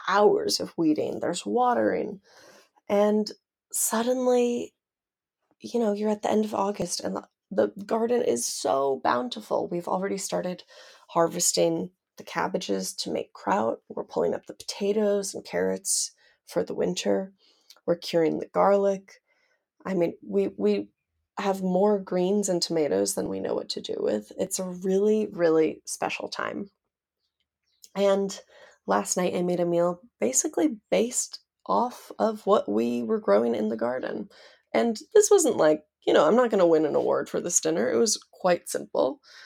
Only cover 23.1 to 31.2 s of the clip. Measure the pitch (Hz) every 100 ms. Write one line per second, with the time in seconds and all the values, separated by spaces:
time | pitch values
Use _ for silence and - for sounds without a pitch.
23.1 | - 185 190 - - - - - - -
24.1 | 214 214 - 190 - 185 180 190 190 208
25.1 | 214 208 170 170 160 160 - - - -
26.1 | - - - 55 - 202 _ _ _ _
27.1 | _ _ _ _ _ _ _ - 196 202
28.1 | 196 196 - - - - _ - 202 190
29.1 | - 180 185 180 175 175 170 175 180 -
30.1 | _ 220 262 311 349 302 214 _ 185 240
31.1 | -